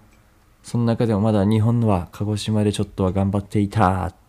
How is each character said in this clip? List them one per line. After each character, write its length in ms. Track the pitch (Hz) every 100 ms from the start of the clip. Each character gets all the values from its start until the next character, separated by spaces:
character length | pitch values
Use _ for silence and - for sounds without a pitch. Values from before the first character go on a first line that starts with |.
| - _ _ _ _ _
そ 160 | - 123
の 80 | 117
中 220 | 113 117
で 80 | 101
も 60 |
ま 100 | 110
だ 140 | 107 98
日 140 | 110
本 200 | 117 117
の 80 | 110
は 220 | 92 80
鹿 140 | - 104
児 120 | 104
島 260 | - 107
で 80 | 104
ち 100 | 101
ょ 20 |
っ 20 | 101
と 180 | -
は 100 | 92
頑 180 | 95 98
張 80 | 98
っ 40 |
て 180 | - 107
い 80 | 101
た 360 | 107 92 92 87
っ 100 | -